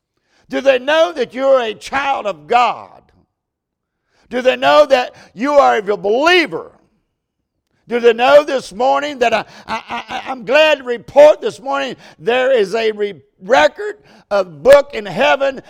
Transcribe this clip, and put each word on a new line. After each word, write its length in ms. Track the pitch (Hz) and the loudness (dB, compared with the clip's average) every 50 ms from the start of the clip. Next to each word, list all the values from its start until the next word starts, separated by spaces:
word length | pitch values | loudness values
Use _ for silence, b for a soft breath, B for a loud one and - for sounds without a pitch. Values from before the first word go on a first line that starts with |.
| _ _ _ _ _ _ _ _ _ - | _ _ _ _ _ _ _ _ _ -10
Do 120 | - 269 | -8 -4
they 180 | 254 269 269 254 | 0 0 0 0
know 340 | 247 269 302 320 330 349 339 | 0 -2 0 0 0 -2 -2
that 220 | 302 240 - - | -6 -8 -6 -6
you're 260 | 247 269 269 269 262 | -4 0 2 2 2
a 140 | 240 214 214 | 0 -2 -8
child 500 | 180 - - - 269 277 277 269 - 220 | -12 -12 -8 -8 -6 -4 -4 -4 -4 -6
of 220 | 208 185 151 147 147 | -8 -10 -10 -6 -2
God? 640 | 226 240 247 220 170 123 104 92 80 - _ _ _ 90 _ _ _ _ _ _ _ _ _ _ _ _ _ _ _ _ _ _ _ _ _ - | 0 0 2 0 -2 -6 -12 -20 -20 -20 _ _ _ _ _ _ _ _ _ _ _ _ _ _ _ _ _ _ _ _ _ _ _ _ _ -10
Do 120 | 208 247 | -6 -2
they 140 | 247 254 254 | 0 0 0
know 320 | 247 262 277 294 302 302 269 | 0 0 2 4 4 4 4
that 280 | 269 254 247 247 - b b b b | 2 0 0 -2 -8 b b b b
you 160 | 170 226 285 | -8 -4 0
are 260 | 294 285 262 254 240 233 | 2 4 4 4 2 0
a 200 | 208 180 208 190 | -2 -4 -4 -4
believer? 760 | 170 202 208 247 285 330 359 359 320 247 165 147 95 - _ _ _ _ _ _ _ _ _ _ _ _ _ _ _ _ _ _ _ _ _ _ _ - | -2 -2 -2 0 2 2 2 2 0 -2 -6 -12 -12 -14 _ _ _ _ _ _ _ _ _ _ _ _ _ _ _ _ _ _ _ _ _ _ _ -6
Do 140 | 226 240 | -4 0
they 100 | 233 233 | 2 2
know 320 | 226 226 240 262 285 294 302 | 2 2 2 6 6 6 4
this 300 | 302 285 254 - - 175 | 4 -2 -6 -6 -8 -6
morning 460 | 196 247 269 277 277 285 294 294 262 | -4 -2 0 0 -2 -2 -6 -4 -2
that 140 | 240 233 226 | -2 0 0
I, 120 | 208 175 B B B B | -2 -4 B B B B
I, 180 | B 214 226 175 190 | B -10 -10 -10 -10
I, 340 | 226 233 226 220 247 - - | -14 -14 -12 -12 -12 -12 -10
I'm 180 | - 262 262 226 | -10 -12 -10 -6
glad 360 | 175 254 294 311 311 302 285 | 0 2 2 2 2 0 -2
to 40 | 269 | -4
report 560 | 247 240 226 170 - - 269 294 302 311 - | -8 -10 -10 -8 -2 4 6 6 6 6 4
this 220 | - 220 - - | -2 -10 -10 -10
morning 340 | 190 269 277 277 277 262 226 B B B B B | -10 -8 -6 -6 -6 -8 -10 B B B B B
there 320 | 151 202 233 254 254 254 | -6 -4 -2 0 0 0
is 240 | 269 240 202 185 180 | 0 0 0 -2 -2
a 160 | 226 226 220 | -4 -4 -4
re-, 300 | 220 208 208 202 196 143 _ _ _ _ | -4 -4 -6 -8 -8 -10 _ _ _ _
record, 640 | 196 180 240 277 302 294 - - 415 415 403 _ _ b b b b b | -6 -2 0 2 2 2 0 -4 -12 -12 -12 _ _ b b b b b
a 140 | 202 202 190 | -4 -4 -4
book 500 | 185 160 143 139 240 277 285 277 277 - | -4 -8 -4 2 6 6 6 4 2 -8
in 120 | 226 208 | -12 -10
heaven 560 | 202 170 180 254 294 285 269 277 277 269 233 - b | -8 -4 -2 0 0 0 0 -2 -4 -6 -6 -14 b